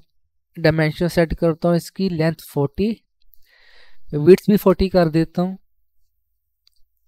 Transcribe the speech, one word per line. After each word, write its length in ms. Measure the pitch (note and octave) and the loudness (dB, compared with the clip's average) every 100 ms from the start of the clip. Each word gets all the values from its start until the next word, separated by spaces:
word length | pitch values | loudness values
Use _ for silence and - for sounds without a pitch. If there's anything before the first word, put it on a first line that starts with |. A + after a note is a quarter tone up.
| - _ _ _ _ - | -6 _ _ _ _ -4
डायमेंशन 500 | D#3+ D#3+ D#3 - F3 | 0 0 -2 -2 -2
सेट 240 | F3+ E3 - | 0 -2 0
करता 340 | E3+ D#3 F3 | -2 0 0
हूँ 80 | E3+ | -2
इसकी 320 | - - F#3+ | -4 -6 -4
लेंथ 400 | E3 D#3+ D#3 - | -2 -4 -4 -8
फ़ोर्टी, 420 | C#3+ C#3+ - G#3 G#3+ _ _ - - - _ - - - - - | -4 -4 -2 -4 -6 _ _ -20 -20 -20 _ -20 -20 -20 -18 -8
विड्थ 400 | D3 D#3 F#3+ - | 2 6 6 4
भी 80 | G#3 | 2
फ़ोर्टी 320 | F#3+ F3+ F#3+ | 2 2 0
कर 200 | F#3 D#3+ | 0 0
देता 320 | D#3+ D#3+ - | 0 -2 -4
हूँ, 160 | F#3 F#3+ _ _ _ _ _ _ _ _ _ _ _ _ _ _ | -6 -8 _ _ _ _ _ _ _ _ _ _ _ _ _ _